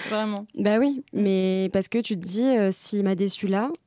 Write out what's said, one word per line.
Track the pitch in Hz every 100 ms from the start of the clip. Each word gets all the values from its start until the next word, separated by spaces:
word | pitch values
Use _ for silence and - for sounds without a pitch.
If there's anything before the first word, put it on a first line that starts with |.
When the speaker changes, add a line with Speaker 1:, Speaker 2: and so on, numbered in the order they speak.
| -
Speaker 1:
Vraiment. | 214 214 202 214 -
Speaker 2:
Bah | 208 220
oui, | 285 269 -
mais | - 202 190 185 190 190
parce | 196 190
que | 233
tu | 226 190
te | 175
dis, | 202
euh, | 262 240 196
s'il | 185 - 202
m'a | 196 180
déçu | 196 - 190
là, | 190 254 339